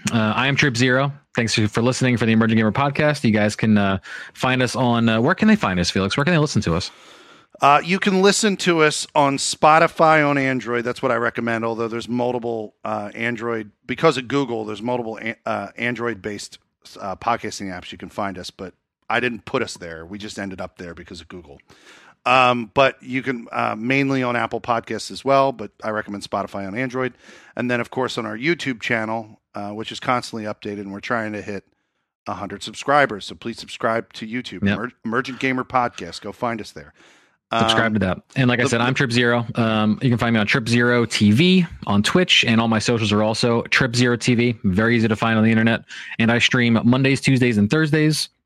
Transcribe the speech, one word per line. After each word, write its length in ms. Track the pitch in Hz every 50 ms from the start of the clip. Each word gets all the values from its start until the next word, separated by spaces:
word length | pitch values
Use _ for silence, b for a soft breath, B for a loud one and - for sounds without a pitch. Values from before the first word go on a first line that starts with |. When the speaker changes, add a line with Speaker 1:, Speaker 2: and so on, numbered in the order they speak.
| B B -
Speaker 1:
Uh, 200 | 117 110 107 -
I 120 | - 127 135
am 80 | 139
Troop 200 | - 147 147 117
Zero. 360 | 113 127 131 123 131 139 143 139 - _ _ -
Thanks 180 | - 117 107 -
for 280 | - 107 104 - 120 113
listening 340 | 123 127 - 135 127 123
for 100 | 110 123
the 60 | 110 113
Emerging 240 | 110 113 110 113 110
Gamer 140 | 110 107 101
Podcast. 500 | 123 139 143 143 165 156 151 147 143 -
You 80 | 120
guys 240 | 104 107 104 104 101
can, 240 | - - 110 107 104
uh, 200 | 101 98 98 92 - B B B B B B
find 280 | - - 127 127 127 127
us 120 | 117 -
on, 340 | 135 127 120 117 117 113 113
uh, 120 | 110 113
where 140 | 117 151 185
can 120 | - 214 214
they 80 | 220
find 220 | 214 - 104 92 90
us, 120 | 87 -
Felix? 260 | - 98 95 98 -
Where 80 | - 143
can 80 | 156 180
they 40 | 156
listen 220 | 147 151 - 110 90
to 120 | 92 82
us? 160 | 85 - - - B B B B B B B B B B B B - -
Speaker 2:
Uh, 180 | 139 143 147 -
you 140 | 165 185 190
can 240 | - 208 190 185 190
listen 340 | 202 196 - - 214 190
to 260 | 170 - 185 175 160 156
us 240 | 151 143 - - - -
on 220 | 151 143 139 139
Spotify 880 | 131 - - - - - 156 156 160 165 160 - - 170 156 156 156 147
on 120 | 143 143 139
Android. 440 | 135 131 131 127 107 113 120 120 113
That's 180 | 120 120 - -
what 100 | 131 117
I 40 |
recommend, 460 | 117 120 120 - - 117 117 117 113 113
although 240 | 113 113 110 117 113
there's 200 | 113 117 110 107
multiple, 680 | 120 123 120 123 123 123 113 120 117 113 107 104 - _ -
uh, 260 | 110 107 107 104 101 -
Android, 560 | 113 117 120 120 107 117 117 117 113 110 104 - _ _
because 300 | - 127 - - 165 139
of 120 | 131 127 110
Google, 360 | 135 143 139 117 117 113 110
there's 160 | 104 107 101
multiple 360 | 107 123 123 123 117 113 110 -
an-, 180 | - 113 117 - -
uh, 240 | 117 110 104 101 98 -
Android-based, 840 | - 117 120 120 110 120 120 113 98 92 107 104 98 - - - - _ _ _ _ - - - -
uh, 180 | 104 98 92
podcasting 500 | - - 113 117 110 - 107 - - 104 95
apps 220 | 90 90 85 - -
you 60 | -
can 100 | 101 87
find 300 | - - 104 98 95 92
us, 120 | 85 -
but 220 | - - 98 90 - _ _ _ _ _ _ -
I 100 | 113 -
didn't 240 | 127 123 117 104 -
put 180 | - - 131 113
us 140 | - -
there. 300 | - 90 85 82 80 82
We 100 | 85 98 104
just 200 | 98 107 104 110
ended 220 | 98 98 95 90
up 180 | 92 90 _ -
there 160 | 92 87 82
because 260 | 82 90 - 95 85
of 80 | 80 -
Google. 300 | - 90 82 71 69 69 _ B B B B B B B B B B B -
Um, 440 | 123 123 131 127 123 123 120 113 101 -
but 280 | 139 135 131 - - -
you 200 | 127 123 131 117
can, 240 | 131 127 117 117 - -
uh, 220 | 120 120 117 110 107
mainly 440 | 110 123 135 139 139 135 135 131 127
on 140 | 123 120
Apple 240 | 117 113 110 - 113
Podcasts 500 | - - 117 117 117 - 110 104 - -
as 140 | 98 92 -
well, 280 | 131 135 139 135 135 131
but 180 | 110 107 101 _ _ -
I 80 | 110
recommend 320 | 107 107 104 - 104 101 92 -
Spotify 380 | - 101 98 101 - 101 98
on 80 | 95 95
Android. 380 | 117 131 127 117 131 131 123 123 B B B B B B B B
And 140 | B 120 123
then, 100 | 123 120
of 100 | 113 -
course, 280 | - 131 127 117 - 123
on 80 | 113
our 100 | 107 107
YouTube 440 | 110 127 156 175 - - 139 127 107
channel, 600 | - - 120 113 110 110 110 113 113 107 113 - _ _ -
uh, 160 | 104 104 101
which 200 | 104 107 110 -
is 100 | 113 -
constantly 440 | - - 127 123 - - - 113 104
updated, 360 | 104 104 - - 107 104 101
and 120 | 101 98 98
we're 80 | 101
trying 320 | - - 127 117 110 107 107
to 100 | 104 92
hit 220 | 107 101 95 - _ _ _ _ _ _ _ _ _ _ _ _
a 80 | - 101
hundred 280 | 90 101 92 98 98 -
subscribers. 600 | 110 107 - - - 139 147 139 123 110 98 -
So 80 | - 98
please 240 | 82 - 120 110 -
subscribe 540 | - - - - - 117 113 117 113 - -
to 120 | - 113
YouTube, 380 | 110 113 127 120 - 104 87 95
Speaker 1:
Yep. 100 | 98 101 87
Speaker 2:
Emer-, 140 | 110 127 - _ -
Emergent 360 | 113 107 127 131 135 127 113
Gamer 240 | 135 135 131 127 123
Podcast. 560 | - 131 127 120 120 - - 95 85 87 -
Go 100 | - 104 95
find 280 | - - 120 117 110
us 120 | 98 - -
there. 200 | - 73 73 - b b b b b b b b b b - -
Um, 100 | 113 113
Speaker 1:
Subscribe 320 | 113 113 113 113 113 107
to 40 | 107
that. 180 | 98 92 87 - - _ -
And 120 | 135 131 123
like 120 | 120 117
I 40 | 123
Speaker 2:
the, 40 | 135
Speaker 1:
said, 120 | 120 113
I'm 120 | 117 123 131
Speaker 2:
the 60 | -
Speaker 1:
Trip 120 | 143 120 120
Zero. 320 | 123 123 120 120 120 117 110 110
Um, 420 | - 117 113 110 107 107 107 104 - 135
you 60 | 131
can 80 | 120 107
find 160 | 120 117 117
me 60 | 110
on 60 | 104
Trip 220 | - - 135 110 113
Zero 360 | 117 120 120 120 120 120 117
T 280 | 113 - - 107 104 104
V 340 | 120 175 180 185 185 170 - - - - -
on 120 | 101 - 208
Twitch, 420 | - - 180 180 - - 202 -
and 160 | 123 113 113
all 80 | 117 113
my 100 | 113 110
socials 320 | - - 120 110 113 104
are 140 | 104 104 107
also 380 | 107 110 - - 120 117 117 -
Trip 340 | - - - 139 127 117
Zero 180 | 120 123 123 120
T 200 | 113 - 127 123
V. 200 | 113 120 123 117 - -
Very 320 | 101 90 101 110 117 120
easy 140 | 117 110 113
to 80 | 107
find 200 | 104 117 113 113
on 60 | 110 107
the 60 | 113
internet. 300 | 113 110 113 117 117 - - B B B B B B B
And 100 | 113 113
I 80 | 117 120
stream 400 | - - - 127 120 117 117 107 -
Mondays, 360 | 117 123 131 135 135 139 131
Tuesdays, 380 | - - 135 123 127 123 117 104
and 100 | 101 104
Thursdays, 600 | 151 156 160 151 151 156 151 156 156 - - - _ _ _